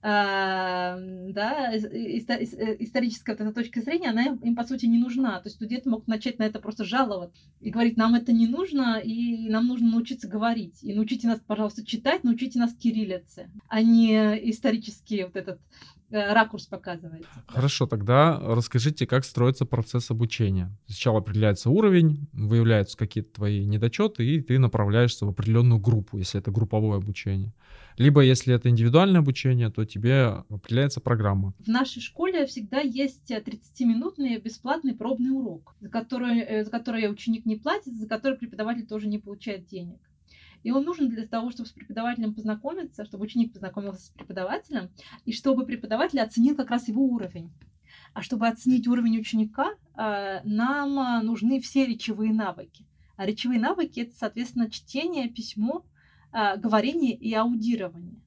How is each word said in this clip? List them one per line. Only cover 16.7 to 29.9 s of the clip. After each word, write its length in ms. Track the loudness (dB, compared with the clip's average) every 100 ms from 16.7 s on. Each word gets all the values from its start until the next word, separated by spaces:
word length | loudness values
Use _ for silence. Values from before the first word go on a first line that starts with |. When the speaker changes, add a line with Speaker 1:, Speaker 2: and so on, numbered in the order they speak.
| -14 -10 -12 -12 -16 -18 -20 -8
Speaker 2:
Хорошо, 400 | 0 0 0 -2
тогда 500 | -2 2 6 6 4
расскажите, 640 | 0 0 0 0 0 -2 0
как 160 | 0
строится 420 | 0 2 2 2 -2
процесс 460 | -2 -2 -4 -4
обучения. 580 | -2 -2 0 0 0 -2 -10 _
Сначала 340 | -2 2 2
определяется 500 | 0 2 2 2 4
уровень, 580 | 4 6 6 6 4 -4
выявляются 640 | -6 2 4 6 4 2 -2
какие-то 380 | -4 -4 -8 -4
твои 300 | -2 0 0
недочёты, 600 | 0 0 2 0 2 0
и 140 | 0
ты 180 | 2 4
направляешься 680 | 4 4 2 4 4 2 -4
в 40 |
определённую 500 | -2 2 6 6 6
группу, 380 | 4 2 0 -6
если 240 | -4 -4
это 100 | -2
групповое 460 | 0 0 2 2 0
обучение. 560 | -4 -6 -4 -4 -4 -10 _ -20 -20 4
Либо, 240 | 6 8
если 320 | 8 6 4 2
это 140 | 4
индивидуальное 500 | 4 6 6 8 6
обучение, 480 | 4 2 2 2 0
то 160 | -2
тебе 580 | -4